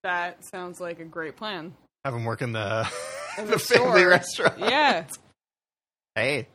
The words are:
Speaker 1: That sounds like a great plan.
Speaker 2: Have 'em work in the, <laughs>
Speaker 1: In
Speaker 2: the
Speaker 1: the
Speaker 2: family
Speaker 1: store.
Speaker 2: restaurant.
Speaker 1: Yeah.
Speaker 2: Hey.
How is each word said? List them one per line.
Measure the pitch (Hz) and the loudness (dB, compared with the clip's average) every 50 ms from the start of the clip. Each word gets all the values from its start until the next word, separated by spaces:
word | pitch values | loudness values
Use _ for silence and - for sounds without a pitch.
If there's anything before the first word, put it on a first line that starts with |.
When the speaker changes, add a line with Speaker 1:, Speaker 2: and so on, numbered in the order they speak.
| - | -4
Speaker 1:
That | 190 180 175 175 180 175 _ - | -4 -4 -2 -4 -6 -8 _ -20
sounds | - - 185 180 180 180 - | -14 -12 -12 -12 -12 -10 -10
like | 180 170 170 165 | -10 -10 -10 -12
a | 165 | -14
great | 165 156 170 160 156 - | -14 -10 -10 -10 -10 -10
plan. | - 220 214 202 175 156 180 160 _ _ _ _ _ _ | -8 -8 -6 -6 -6 -8 -12 -16 _ _ _ _ _ _
Speaker 2:
Have | 139 123 | -6 -4
'em | 120 113 | -4 -4
work | 117 113 - 139 | -4 -4 -4 -4
in | 120 113 | -4 -4
the, | 110 107 98 110 110 110 104 - - - - - | -4 -2 -2 -2 -2 -2 -4 -4 -8 -10 -10 -10
<laughs> | - - - - 202 | -12 -12 -12 -10 -10
Speaker 1:
In | 220 | -2
Speaker 2:
the | 208 - | -2 -2
Speaker 1:
the | - | -2
Speaker 2:
family | - - 247 - 247 254 233 185 | 2 4 6 6 6 6 6 6
Speaker 1:
store. | 180 180 | 8 8
Speaker 2:
restaurant. | 180 - - - - - 220 - - - | 6 4 4 -2 -6 2 2 2 2 2
Speaker 1:
Yeah. | 185 226 247 285 302 277 220 165 165 - - - _ _ _ _ _ _ _ _ _ _ _ _ _ _ _ _ _ _ _ | -2 0 2 4 4 4 2 0 -2 -8 -16 -20 _ _ _ _ _ _ _ _ _ _ _ _ _ _ _ _ _ _ _
Speaker 2:
Hey. | 110 110 131 147 131 110 _ _ | -2 0 0 0 -2 -6 _ _